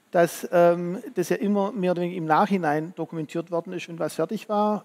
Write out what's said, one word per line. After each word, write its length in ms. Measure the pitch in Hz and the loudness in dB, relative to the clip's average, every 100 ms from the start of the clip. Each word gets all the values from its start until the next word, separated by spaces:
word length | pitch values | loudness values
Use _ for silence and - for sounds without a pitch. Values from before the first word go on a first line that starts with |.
| _ | _
dass, 360 | 180 170 - - | 2 2 0 0
ähm, 460 | 175 170 175 175 180 - | 6 6 4 -2 -6 -6
das 160 | 240 175 | -4 -2
ja 60 | 180 | 0
immer 360 | 202 202 196 | 0 0 0
mehr 200 | 247 180 | 0 0
oder 100 | 175 | 0
weniger 160 | 175 180 | -2 -4
im 80 | 160 | 2
Nachhinein 680 | 156 202 190 160 151 160 185 | 2 4 2 0 -2 -2 -8
dokumentiert 540 | 160 165 151 170 170 | -8 -6 -6 -6 -4
worden 220 | 170 175 | -6 -6
ist. 160 | 180 - | -10 -10
Und 100 | 165 | -6
was 160 | 156 | -6
fertig 340 | - 165 214 - | -4 -4 -4 -2
war, 340 | 208 208 208 | 0 2 0